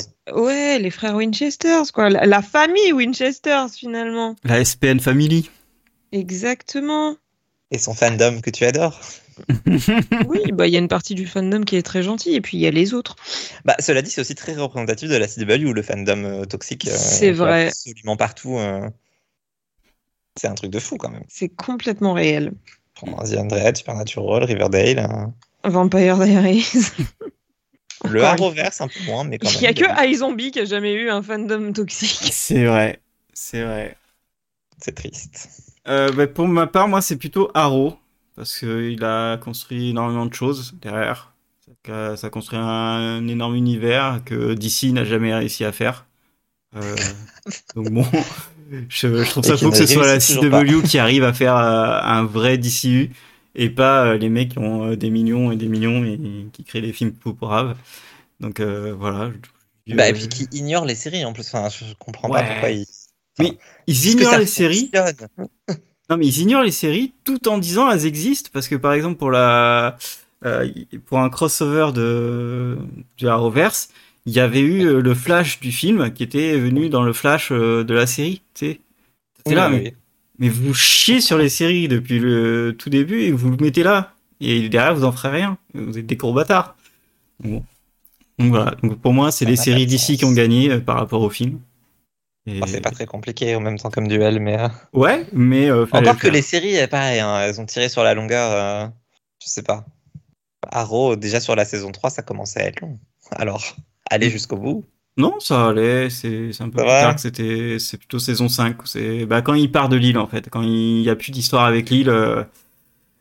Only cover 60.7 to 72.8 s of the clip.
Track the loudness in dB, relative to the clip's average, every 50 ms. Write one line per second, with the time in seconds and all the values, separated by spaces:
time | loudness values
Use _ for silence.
60.7 | -2 -2 -2 -2 -6 -6 -8 -8 -6 -6 -6 -6 -8 -10 -12 -8 -6 -6 -6 -6
61.7 | -6 -8 -14 -16 -18 -18 -16 -18 -14 -8 -6 -2 -2 0 -2 -2 -4 -4 -4 -4
62.7 | -4 -4 -8 -10 -14 -20 -20 _ _ _ _ _ _ 0 0 0 -2 -6 _ -20
63.7 | -20 _ -4 -2 0 2 4 4 4 6 6 6 6 6 4 2 2 2 2 2
64.7 | 2 2 -2 0 0 0 2 0 -2 -6 -10 -18 _ -14 -16 -16 _ _ _ -10
65.7 | -10 -10 _ _ _ _ _ -4 0 2 2 2 2 2 2 4 4 4 4 2
66.7 | 0 0 0 0 0 0 -2 -4 -6 _ -6 -6 -4 -2 0 0 0 0 -2 -2
67.7 | 0 2 4 4 4 2 2 0 -2 -2 0 0 -2 -2 -4 -8 -8 -8 -6 -4
68.7 | -4 0 0 2 2 2 0 -2 -4 -4 -2 0 2 4 4 6 6 6 6 4
69.7 | 4 4 2 0 -2 -6 -12 -14 -14 -16 -20 _ _ _ -6 -4 -2 -2 -2 -4
70.7 | -6 -10 -16 -16 -18 -18 -10 -4 0 0 0 0 0 0 -2 0 0 0 -2 0
71.7 | 2 2 2 2 0 0 0 0 0 0 -2 -2 -4 -4 -4 -4 -4 -4 -4 -4
72.7 | -4 -6